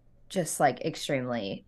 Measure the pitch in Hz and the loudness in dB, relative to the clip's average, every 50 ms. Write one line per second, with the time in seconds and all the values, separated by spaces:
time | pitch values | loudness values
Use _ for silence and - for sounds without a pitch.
0 | _ - - - - - - 190 165 - - - 160 139 - - - 160 156 - | _ -20 -20 -20 -18 -4 -2 -2 -2 0 2 4 4 4 4 2 -2 -4 -4 -4
1 | - - 147 131 123 127 120 117 101 98 98 - - | -2 -2 0 0 0 -2 -2 -2 -2 -4 -6 -6 -10